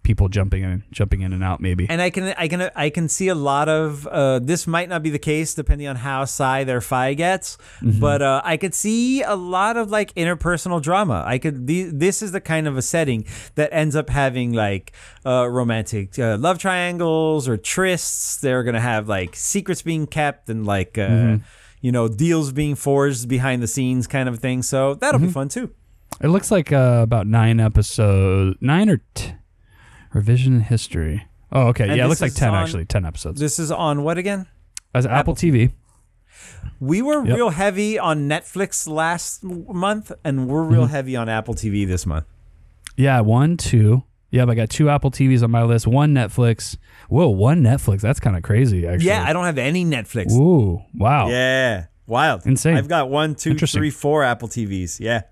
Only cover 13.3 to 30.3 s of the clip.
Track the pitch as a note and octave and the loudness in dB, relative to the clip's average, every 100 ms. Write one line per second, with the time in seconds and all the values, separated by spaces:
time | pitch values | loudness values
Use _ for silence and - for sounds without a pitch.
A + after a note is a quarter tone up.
13.3 | - - - D3+ D#3+ D#3 D3 B2+ C#3+ C3+ | -14 -8 -2 -2 0 0 -2 -2 0 0
14.3 | B2+ A#2+ A#2 G#2 F#2+ - - - - C3+ | 0 -2 0 0 -2 -8 -20 -20 -10 -2
15.3 | B2+ B2 B2+ A#2+ A2+ G#2+ G#2+ G2 - A2+ | 0 2 0 0 -2 -2 -6 -6 -4 -2
16.3 | G#2 D#3 F3+ G3 F3+ F3 F3 E3+ D#3+ D#3+ | 0 0 0 -2 -2 -2 -2 0 0 0
17.3 | D#3 C3 A2 - - F#3 F3 - - - | 0 -2 -4 -4 -2 0 0 -4 -8 -8
18.3 | - C#3 B2+ A#2+ A#2 A#2+ A2 G#2+ G2 F2+ | -4 -2 -2 -2 -2 -2 -2 -2 -4 -4
19.3 | - - G3+ F#3+ F3 E3+ D#3+ D3 D#3 D3 | -8 -4 -4 -4 -6 -4 -4 -4 -2 -4
20.3 | - - A2+ G#2 G2+ F#2 A2+ G2 A2+ A#2 | -4 -8 -6 -2 -2 -2 -4 0 2 2
21.3 | G#2+ - - - _ B2+ B2 A2+ G#2 E3 | 0 -4 -20 -20 _ -2 0 0 0 0
22.3 | D#3+ C#3+ C3+ D3+ C3+ C#3+ C#3 C#3+ B2+ A#2+ | 2 0 -2 -4 -2 0 2 2 -2 -2
23.3 | B2+ C3 B2+ A2+ - B2+ B2+ A#2 C#3 B2+ | -2 0 -2 -2 -2 -2 -2 -2 -4 -4
24.3 | A#2 C3 B2+ A#2+ C3+ C3+ C#3+ C4+ G3 E3+ | -4 -4 -4 -2 0 0 0 -2 2 0
25.3 | D#3 C3+ B3 B3 - _ _ _ - D3+ | 0 -6 -6 -8 -12 _ _ _ -4 0
26.3 | F#3+ - G3 D3 C#3+ B2+ A#2+ A2+ A2+ G2 | 2 2 0 2 2 4 4 4 0 2
27.3 | A2+ A2+ A2+ G#2+ A2 G2+ - G#2 F#2+ F#2+ | 4 4 4 4 2 0 2 4 4 4
28.3 | F#2+ F#2+ F#2+ B2+ E3 G#3+ D3+ _ - - | 2 0 0 0 2 4 2 _ -12 -12
29.3 | - _ _ _ _ - - - B2 G#2 | -14 _ _ _ _ -20 -20 -6 -2 2